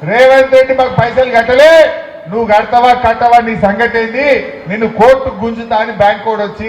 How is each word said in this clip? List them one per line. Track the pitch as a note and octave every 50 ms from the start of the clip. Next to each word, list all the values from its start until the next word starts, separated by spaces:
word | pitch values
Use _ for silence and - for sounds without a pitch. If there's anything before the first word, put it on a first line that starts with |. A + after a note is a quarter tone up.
| D3+
రేవంత్ | D#3+ G#3+ B3 C4 C4 C4+ C4+ C4 C4 C4
రెడ్డి | C4 C4 B3+ B3+
మాకు | C4 B3+ B3 - A3+
పైసలు | A3+ A#3+ A3 C4 C4 B3 A#3
కట్టలే, | A3+ A3+ A#3+ B3+ C4 D4+ D#4+ E4 D#4+ D4+ - - - - - - - - D#3+
నువ్వు | G3+ A#3 A3+ G3+
కడతావా, | G#3 G#3+ A3 A3 A3 A#3+ B3 B3 A#3+ B3 A#3+
కట్టవా, | A3+ A3+ A#3 A#3+ A#3+ A#3+ A#3+ A3+ A3+
నీ | A3+ - G#3
సంగతి | G3 G3+ G#3+ A#3+ A#3 - A3+
ఏంది, | A3+ A3+ A3+ C4 D4 C#4+ B3+ G#3+ - - - - - D#3+
నిన్ను | G3+ A3+ A3+ - - F#3+
కోర్టు | A3 B3+ C4 C4 - - G3+ F#3+
గుంజుతా | A3 A#3 A3+ A#3 A#3 A3+ A#3 G#3+
అని | A3 A#3 G#3+ F#3+
బ్యాంక్ | G3+ G#3 G#3 - - A3+
వాడు | A3 G3+ G#3
వచ్చి | G3 - - A3